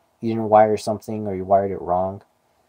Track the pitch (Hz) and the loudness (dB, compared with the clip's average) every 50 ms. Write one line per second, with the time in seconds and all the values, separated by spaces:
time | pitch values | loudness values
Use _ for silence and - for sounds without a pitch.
0 | _ _ _ _ - 113 113 113 110 104 107 107 110 107 107 101 - 113 107 101 | _ _ _ _ -6 -4 -4 -4 0 4 6 6 6 6 4 0 -2 -6 -8 -6
1 | - - 110 107 107 104 95 92 92 92 98 98 101 98 95 82 - 85 87 90 | -8 -10 -10 -8 -8 -6 -6 -6 -2 0 2 2 2 0 -4 -6 -4 -2 -2 -2
2 | 92 95 98 101 - _ _ _ _ _ _ _ _ | -2 -4 -6 -10 -16 _ _ _ _ _ _ _ _